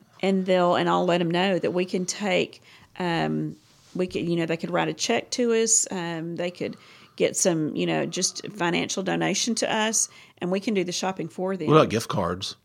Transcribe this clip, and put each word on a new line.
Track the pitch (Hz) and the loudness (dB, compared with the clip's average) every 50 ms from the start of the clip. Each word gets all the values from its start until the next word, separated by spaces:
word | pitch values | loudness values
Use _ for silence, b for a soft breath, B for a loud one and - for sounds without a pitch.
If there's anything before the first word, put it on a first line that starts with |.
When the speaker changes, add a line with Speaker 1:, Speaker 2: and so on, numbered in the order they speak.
| - _ _ - | -20 _ _ -2
Speaker 1:
And | - 196 196 190 185 | 0 2 2 2 2
they'll, | 196 185 180 175 175 175 | 4 4 4 6 4 4
and | 120 170 170 | 4 2 2
I'll | 175 175 180 | 2 2 4
let | 180 170 175 | 4 2 2
'em | 175 165 | 2 2
know | 170 175 185 196 185 170 | 2 2 2 2 2 2
that | - 170 | 0 0
we | 165 180 185 | 0 0 -2
can | 185 - 185 185 | 0 -2 -4 -2
take, | 180 - - 208 196 185 170 - - - - B B B B B B B - | -4 -4 -4 -2 0 2 2 2 0 -4 -18 B B B B B B B -4
um, | 185 175 165 160 156 156 156 151 156 151 156 - _ _ _ _ _ - - | -2 -2 0 0 0 0 -2 -2 -4 -6 -8 -12 _ _ _ _ _ -10 -4
we | 170 185 | -4 -4
could, | 185 - - 143 170 | -2 -2 -4 -2 0
you | 170 | 0
know, | 170 165 | 0 0
they | 165 165 | -2 -2
could | 165 - 175 | -4 -4 -2
write | 175 170 165 160 | -2 0 0 0
a | 156 | -2
check | - - - - - - - | -4 -2 0 0 -2 -2 -4
to | - - 240 233 | -4 -2 0 2
us. | 226 226 226 214 - - - - | 2 2 2 4 4 2 2 0
Um, | 190 185 170 170 170 160 165 170 170 | -4 -6 -4 -4 -6 -6 -6 -6 -4
they | 165 175 180 | -4 -4 -6
could | 175 - - 101 - B B B B B B B B | -4 -6 -6 -6 -6 B B B B B B B B
get | - 180 - - | 0 0 0 2
some, | - - 190 170 160 151 147 - | 2 2 2 2 2 0 -2 -2
you | - 175 | -2 0
know, | 170 160 156 151 | 0 0 0 -2
just | 170 170 180 185 - - - - - | -2 -4 -2 -4 -4 -4 -6 -10 -10
financial | 202 - 170 170 170 170 175 - - 202 | -6 -4 -2 0 0 0 -2 -2 -4 -4
donation | 190 185 170 170 165 160 196 - - 240 220 | -2 -2 0 0 0 0 0 0 0 -2 -2
to | - - - | -2 -2 -2
us, | - 220 214 220 220 - - B B B B B B B | 0 0 0 0 0 0 -2 B B B B B B B
and | - 180 | -4 -2
we | 185 196 | -2 -2
can | 196 240 214 | 0 0 0
do | 190 | 0
the | 175 180 | 0 -2
shopping | 170 - 208 185 190 - 165 165 | -2 -2 -2 -4 -4 -4 -8 -8
for | - - 185 190 196 180 | -6 -6 -4 -4 -4 -2
them. | 156 - | 2 6
Speaker 2:
What | 147 | 6
about | 156 139 92 | 6 6 6
gift | 98 113 - - | 2 -2 -2 -2
cards? | - 117 90 85 90 92 101 - - _ | -2 -2 0 -2 -2 -4 -6 -10 -12 _